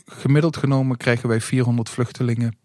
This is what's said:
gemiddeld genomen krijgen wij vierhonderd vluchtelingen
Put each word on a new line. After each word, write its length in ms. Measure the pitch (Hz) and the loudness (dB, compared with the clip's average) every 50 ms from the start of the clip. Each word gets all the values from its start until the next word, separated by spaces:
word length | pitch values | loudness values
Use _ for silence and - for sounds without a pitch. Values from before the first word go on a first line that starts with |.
| _ | _
gemiddeld 500 | - - - - 127 143 151 151 165 147 | -20 -10 -4 0 2 4 4 4 2 0
genomen 400 | - - 139 139 135 131 131 127 | 0 0 0 0 2 0 0 -2
krijgen 320 | 120 - 127 120 117 - 120 | -2 0 0 0 0 0 0
wij 120 | 113 113 | 0 0
vierhonderd 480 | - - 131 127 123 120 120 120 110 - | 0 0 0 2 2 2 2 0 -2 -4
vluchtelingen 680 | - - 120 - - - 123 120 117 117 120 117 110 - | -4 -4 -4 -4 -4 -4 -2 -2 0 0 -2 -2 -4 -8